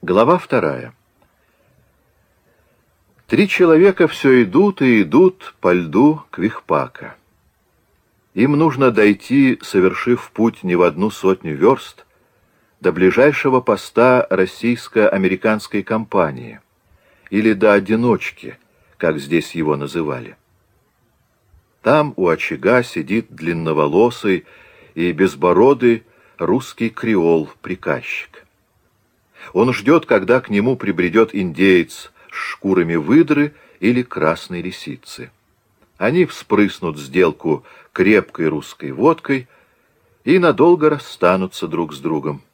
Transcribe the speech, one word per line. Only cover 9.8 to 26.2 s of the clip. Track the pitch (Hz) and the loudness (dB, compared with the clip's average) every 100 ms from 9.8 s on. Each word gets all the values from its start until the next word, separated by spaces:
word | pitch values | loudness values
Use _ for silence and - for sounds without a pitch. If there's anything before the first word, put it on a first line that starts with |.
| 92 92 - 120 - | 2 0 -2 -4 -4
путь | - 113 - | -2 -2 -2
не | 92 87 | -4 2
в | |
одну | 87 78 104 | 2 0 -6
сотню | - 95 95 82 | -2 -2 -2 -4
вёрст, | 73 95 131 - - _ _ _ _ _ _ _ _ | 0 2 2 -4 -20 _ _ _ _ _ _ _ _
до | 92 | -4
ближайшего | 85 92 98 139 143 143 127 | 0 0 4 2 2 0 0
поста | 123 104 - - 123 127 - | 0 -4 -2 2 4 4 0
российско-американской | 95 95 - 117 120 - 113 104 98 95 92 113 107 - 104 | -2 -2 -2 -4 -4 -4 0 2 2 -2 0 -2 -4 -4 -8
компании, | 95 110 110 104 82 65 58 55 _ _ _ _ _ _ - | -4 -6 -4 -2 -2 -4 -14 -20 _ _ _ _ _ _ -6
или | 98 110 | -2 0
до | 101 107 | 2 2
«Одиночки», | 101 95 110 120 98 - - - - _ _ _ _ | 2 2 -2 0 -2 -4 -14 -20 -20 _ _ _ _
как | 85 78 | -4 -4
здесь | 69 82 78 | -2 -4 -4
его | 85 76 73 | -6 -4 -4
называли. | 71 85 76 64 62 - _ _ _ _ _ _ _ _ _ _ _ _ _ _ | -4 -6 -6 -8 -12 -20 _ _ _ _ _ _ _ _ _ _ _ _ _ _
Там | - 147 147 - | 0 0 0 -2
у | 92 | -2
очага | 80 - 78 92 123 | -2 -4 -4 0 0
сидит | 120 - 69 107 113 | 0 -8 -6 -6 -6
длинноволосый | - 80 82 82 76 73 82 117 117 107 90 - - - _ _ - | -10 -6 -6 -4 -2 0 2 2 0 -4 -4 -4 -20 -20 _ _ -6
и | 87 | -6
безбородый | 80 95 - 90 87 120 139 120 113 _ _ | 0 -2 0 0 4 4 4 2 0 _ _